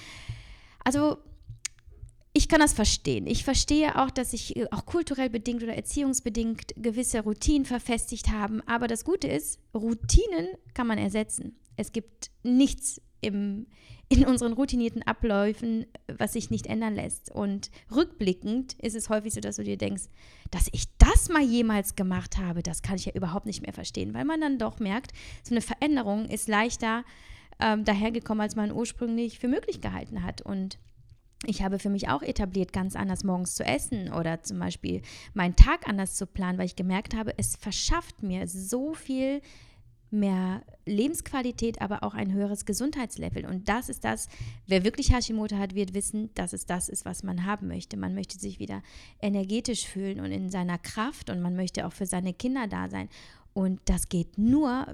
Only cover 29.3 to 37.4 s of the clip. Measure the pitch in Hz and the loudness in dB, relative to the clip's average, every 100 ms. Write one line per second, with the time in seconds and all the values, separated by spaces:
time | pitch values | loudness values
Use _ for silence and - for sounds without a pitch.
29.3 | - 247 294 - 254 - 185 - 214 175 | -2 0 0 -2 -4 -4 -6 -8 -6 -6
30.3 | - - 196 190 - - - - - - | -6 -6 -4 -4 -8 -20 -20 -20 -20 -20
31.3 | - - 202 190 196 202 196 - 277 302 | -10 -4 0 0 0 0 0 0 0 0
32.3 | 247 196 190 180 196 185 - 196 185 196 | -2 0 0 0 0 -2 -2 -2 0 0
33.3 | 180 180 - - 285 - 220 180 165 160 | 0 0 -2 0 0 0 -4 -2 -2 -2
34.3 | 165 - 185 180 - 196 180 - - - | -4 -6 -4 -4 -4 -4 -4 -6 -16 -8
35.3 | 208 180 180 247 330 - 196 190 - 185 | -2 6 10 10 8 0 -2 -2 -4 -6
36.3 | - 180 185 180 - 185 190 - 226 208 | -2 -2 0 -2 0 0 0 0 -4 -2
37.3 | - | -2